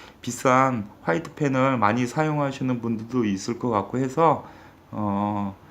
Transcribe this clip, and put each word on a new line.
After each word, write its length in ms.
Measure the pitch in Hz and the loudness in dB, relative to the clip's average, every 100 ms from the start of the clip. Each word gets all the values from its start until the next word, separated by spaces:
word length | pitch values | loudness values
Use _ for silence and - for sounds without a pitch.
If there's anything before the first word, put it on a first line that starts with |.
| - - | -18 -12
비싼 680 | - - 135 127 131 120 101 - | -10 -2 4 4 4 0 -6 -6
화이트 320 | - 165 165 | -2 -2 -4
펜을 440 | - 143 131 131 127 | -4 0 2 2 2
많이 300 | 104 117 123 | 2 2 0
사용하시는 720 | 156 156 151 139 131 131 123 | 0 0 0 -2 -2 -2 -2
분들도 440 | 117 110 113 127 110 | -2 -4 -2 0 0
있을 340 | 95 - 117 | 0 -4 -4
것 100 | 123 | 0
같고 280 | 104 98 123 | 0 0 -2
해서, 500 | 131 143 165 131 - - - - - | -2 4 4 4 -2 -18 -20 -20 -14
어, 640 | 107 104 98 104 104 101 95 - | -6 -2 -2 -2 -2 -4 -8 -18